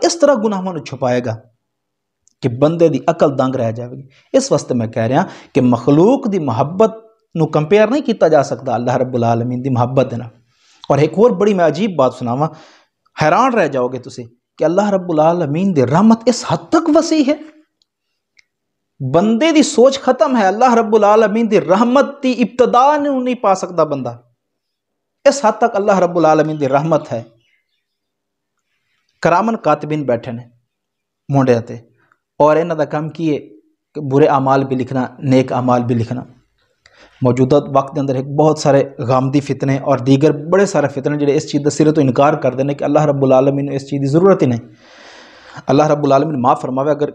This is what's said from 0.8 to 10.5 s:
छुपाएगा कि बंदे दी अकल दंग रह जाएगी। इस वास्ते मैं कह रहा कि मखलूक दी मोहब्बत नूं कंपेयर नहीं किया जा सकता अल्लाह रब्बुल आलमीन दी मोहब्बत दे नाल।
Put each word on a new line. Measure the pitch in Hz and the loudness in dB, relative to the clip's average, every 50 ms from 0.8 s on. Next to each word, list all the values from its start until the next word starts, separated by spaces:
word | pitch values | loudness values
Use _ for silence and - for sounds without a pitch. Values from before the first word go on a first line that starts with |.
| 135 | -12
छुपाएगा | - 131 117 135 123 123 127 120 117 110 110 - _ _ _ _ _ _ _ _ _ _ _ _ _ _ _ _ _ _ _ - | -12 -8 -4 -2 -2 -2 -2 -2 -4 -8 -10 -12 _ _ _ _ _ _ _ _ _ _ _ _ _ _ _ _ _ _ _ -6
कि | 127 117 | -4 -2
बंदे | 127 143 156 170 165 170 156 | 0 0 0 2 2 2 2
दी | 139 127 - - | 2 0 -2 -4
अकल | - - - 147 135 | -2 0 0 0 0
दंग | 127 131 131 131 | 0 -2 -2 -2
रह | 123 117 113 110 | -2 -4 -4 -6
जाएगी। | 120 120 120 131 135 139 - _ _ _ _ - | -6 -10 -14 -14 -18 -20 -20 _ _ _ _ -2
इस | 269 262 - | -2 0 0
वास्ते | 170 139 - - 131 | -2 -2 -2 -2 -4
मैं | 120 110 107 | -4 -4 -4
कह | - 117 113 | -4 -4 -2
रहा | 117 131 160 190 - - - - _ - | 0 0 0 -2 -2 -6 -18 -12 _ -2
कि | 135 127 | 0 2
मखलूक | 123 120 120 - 151 143 151 180 226 277 269 - | 2 2 0 2 2 4 4 4 4 2 2 0
दी | 220 196 180 | -2 -4 -4
मोहब्बत | 151 131 110 123 139 147 180 190 220 214 - - - _ _ _ _ _ - | -4 -4 -2 -2 -4 -2 0 0 0 0 -2 -6 -20 _ _ _ _ _ -4
नूं | 170 156 151 | -4 -2 0
कंपेयर | 156 151 151 156 202 208 214 214 | 0 -2 0 2 2 2 2 2
नहीं | 262 311 - | 0 -2 -2
किया | 240 208 - 196 160 | -2 0 2 2 4
जा | 156 143 135 | 4 2 2
सकता | - 131 117 131 131 113 | 0 -4 -8 -6 -4 -4
अल्लाह | 117 120 123 127 | -4 -2 -2 -2
रब्बुल | 127 127 127 123 120 117 | -2 -2 -2 -2 -2 0
आलमीन | 117 117 117 117 123 123 123 | 0 0 0 -2 -4 -6 -6
दी | 127 139 | -4 -2
मोहब्बत | 123 117 123 127 131 135 123 | -2 -2 -2 0 0 -2 -2
दे | 123 117 | -2 -4
नाल। | 117 120 117 - _ _ _ | -10 -12 -14 -18 _ _ _